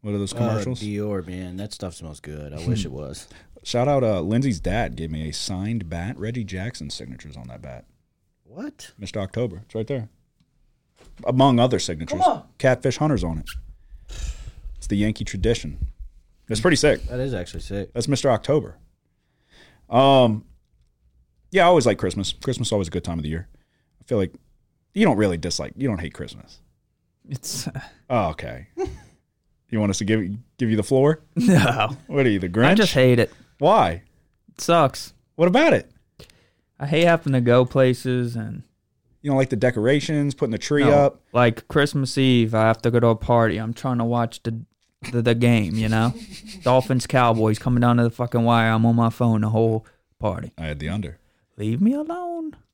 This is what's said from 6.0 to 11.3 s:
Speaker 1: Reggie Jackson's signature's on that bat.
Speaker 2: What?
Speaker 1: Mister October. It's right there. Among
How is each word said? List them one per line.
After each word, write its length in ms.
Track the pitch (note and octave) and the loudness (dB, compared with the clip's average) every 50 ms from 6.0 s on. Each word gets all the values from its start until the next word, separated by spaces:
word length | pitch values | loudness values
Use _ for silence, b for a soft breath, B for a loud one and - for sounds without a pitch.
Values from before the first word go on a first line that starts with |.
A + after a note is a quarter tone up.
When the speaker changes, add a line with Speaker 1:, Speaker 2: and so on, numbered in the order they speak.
| E2+ G#2 C3+ | -8 -8 -10
Speaker 1:
Reggie 260 | - F#2+ A2 B2 B2+ A2 | -8 -8 -8 -8 -8 -8
Jackson's 500 | F#2+ F#2 F#2 F#2+ A#2+ - - D#2 C#2+ - | -8 -8 -10 -10 -10 -10 -12 -14 -12 -12
signature's 420 | - A1+ B1 B1+ A#1+ - D2 C2+ | -14 -14 -16 -16 -18 -18 -18 -18
on 120 | C2+ A#1+ | -18 -18
that 160 | B1 B1 A#1 - | -18 -18 -18 -16
bat. 220 | C2+ B1+ A#1+ - _ _ _ _ _ _ _ _ _ _ _ _ | -18 -18 -18 -20 _ _ _ _ _ _ _ _ _ _ _ _
Speaker 2:
What? 480 | _ A2 D#3+ B3 D4 C#4+ _ - - _ - | _ -18 -14 -14 -14 -16 _ -20 -20 _ -16
Speaker 1:
Mister 200 | G2+ F#2+ - G#2+ | -16 -10 -8 -8
October. 440 | G2 F#2+ - A2+ B2 A#2 - F2+ G#2+ | -8 -6 -6 -6 -6 -6 -8 -12 -18
It's 80 | _ - | _ -10
right 140 | A2 A2 | -10 -8
there. 220 | - C#3+ B2+ A2 G#2+ _ _ _ _ _ _ _ _ _ _ _ _ _ _ _ _ _ _ _ - - - - | -6 -8 -8 -8 -12 _ _ _ _ _ _ _ _ _ _ _ _ _ _ _ _ _ _ _ -20 -20 -8 -6
Among 340 | - | -2